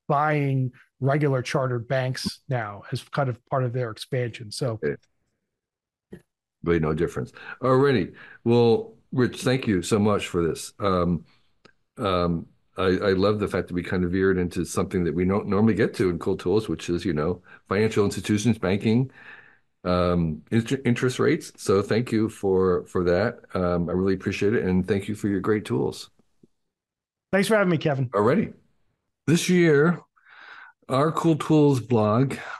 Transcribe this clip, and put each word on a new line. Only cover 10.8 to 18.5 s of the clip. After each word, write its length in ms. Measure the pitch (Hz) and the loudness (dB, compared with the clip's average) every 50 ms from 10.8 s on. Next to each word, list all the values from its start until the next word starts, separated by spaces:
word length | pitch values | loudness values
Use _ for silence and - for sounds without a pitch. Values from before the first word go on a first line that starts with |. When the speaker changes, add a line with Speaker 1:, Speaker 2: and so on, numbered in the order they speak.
| 104 98 92 90 87 87 87 78 - _ _ _ _ _ _ _ _ - _ _ _ _ _ | -2 0 0 2 2 0 -2 -2 -4 _ _ _ _ _ _ _ _ -20 _ _ _ _ _
Speaker 2:
um, 480 | - - 98 92 90 87 87 85 82 71 - _ _ _ _ _ | -4 -2 0 0 0 0 0 -2 -4 -6 -12 _ _ _ _ _
I, 60 | - 92 | -2 0
I 280 | 92 92 90 104 101 95 | 0 2 2 2 0 2
love 260 | 92 95 104 107 107 | 2 2 2 2 0
the 80 | 101 | -2
fact 200 | 90 - 92 82 - | -2 -2 -4 -4 -4
that 40 | 87 | -6
we 80 | 90 | -6
kind 220 | 85 - 98 90 90 | -4 -4 -2 -2 -2
of 80 | 87 | 0
veered 260 | 90 95 95 98 95 | 0 2 2 2 2
into 260 | 90 87 82 - 92 82 | 0 -2 -2 -2 -6 -6
something 400 | - - 107 92 95 - 92 85 | -4 -4 -4 -4 -2 -2 -2 -2
that 100 | 82 73 | 0 0
we 100 | 85 92 | 0 0
don't 220 | 92 98 107 - | 2 0 0 -2
normally 260 | - 95 98 107 113 101 | 0 0 2 4 2 4
get 220 | 90 - - - | 2 0 0 0
to 140 | - 104 90 | 0 0 0
in 80 | 87 82 | 0 -2
Cool 180 | - 101 95 | -2 -4 -4
Tools, 320 | 92 - 90 95 110 - - | -2 0 0 0 0 0 -2
which 180 | 80 78 - | -6 -6 -4
is, 160 | - 87 85 - | -4 -4 -2 -2
you 100 | 98 78 | -2 -2
know, 280 | 73 76 87 90 - _ - - - _ | 0 -2 -2 -4 -6 _ -20 -20 -20 _
financial 380 | - 95 98 110 110 - 110 101 | -2 0 0 0 0 2 0 0
institutions, 540 | 98 - 104 - - 107 104 107 123 | 0 -2 -4 -2 0 0 2 2 0